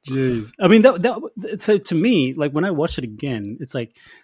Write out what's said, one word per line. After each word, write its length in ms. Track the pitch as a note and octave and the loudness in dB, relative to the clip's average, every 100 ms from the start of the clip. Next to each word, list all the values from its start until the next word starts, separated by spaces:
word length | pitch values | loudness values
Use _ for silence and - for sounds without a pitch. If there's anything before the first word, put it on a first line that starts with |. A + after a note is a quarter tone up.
| - | -8
Jeez. 460 | C3+ C3 A#2+ G#2+ - | -2 -2 -2 -6 0
I 80 | - | 6
mean, 140 | A3 | 8
that, 180 | B3 A3+ | 6 4
that, 600 | A3 A3+ D#4 - - F#3+ | -2 -4 -10 -12 -12 -4
so 160 | - G3+ | 0 0
to 180 | G3+ E3 | 0 0
me, 380 | A3 G#3+ C3 | 2 2 0
like, 180 | C#3+ D3 | -2 -2
when 120 | D3 F#3+ | -2 -2
I 60 | |
watch 260 | D3+ E3 - | -2 -2 -4
it 60 | |
again, 540 | B2 G#2+ C#3 A#2 G2+ A#2 | -10 -8 -8 -6 -8 -10
it's 140 | C#3 C3+ | -10 -8
like 200 | A2+ _ - - | -10 _ -20 -20